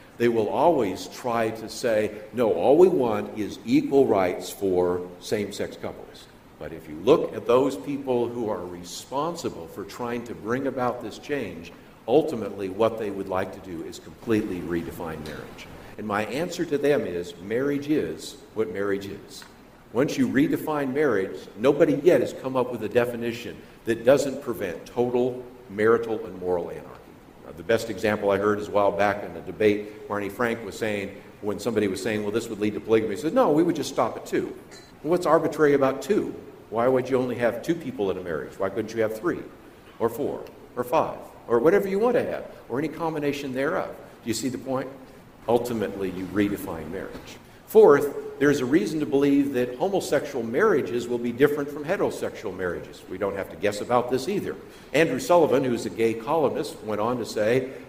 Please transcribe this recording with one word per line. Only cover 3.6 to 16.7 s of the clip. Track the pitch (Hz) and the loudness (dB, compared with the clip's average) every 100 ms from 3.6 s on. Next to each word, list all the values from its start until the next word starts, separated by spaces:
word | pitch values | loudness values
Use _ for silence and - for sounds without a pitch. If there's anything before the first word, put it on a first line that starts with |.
equal | 110 139 143 139 120 | 2 2 6 6 6
rights | 104 92 87 - | 6 2 0 -6
for | - 98 90 90 90 - - | -4 0 2 2 0 -4 -12
same-sex | - 107 101 - 87 - | -4 -2 -2 -6 -8 -8
couples." | 101 - - - - - - - | -10 -10 -16 -20 -20 -20 -20 -14
But | 76 | -12
if | 80 80 | -12 -12
you | 76 | -2
look | 101 180 - 110 | 4 4 4 -4
at | 107 | 2
those | 123 139 - | 4 2 -2
people | 143 139 135 123 117 | -6 -6 -2 -2 -2
who | 123 107 | -4 -4
are | 95 90 | -4 -8
responsible | 87 87 - - 135 160 170 113 82 82 | -12 -14 -14 -8 -4 -4 -4 -8 -8 -12
for | - | -12
trying | 95 - 120 120 | -12 -8 -6 -6
to | 117 | -8
bring | 85 101 123 139 | -8 -4 -2 -2
about | 123 123 107 | -2 -2 -2
this | 107 - | -8 -12
change, | - 143 104 82 82 - - - - | -6 -6 -6 -10 -14 -18 -20 -10 2
ultimately | 139 156 117 101 101 98 | 4 4 -2 -6 -6 -6
what | 92 110 - | 2 2 2
they | 104 | -4
would | 98 95 | -4 -2
like | 92 92 | -2 -2
to | 95 92 | -6 -12
do | 82 | -10
is | 80 87 | -10 -12
completely | - 76 - 110 107 90 | -16 -8 0 0 0 -4
redefine | 80 87 82 80 85 80 76 | -2 -4 -4 -8 -8 -8 -10
marriage. | 71 52 - - - - - | -12 -12 -16 -18 -18 -16 -10
And | 107 | -2
my | 101 107 | -2 0
answer | 127 175 175 | -2 -4 -4
to | 165 | -2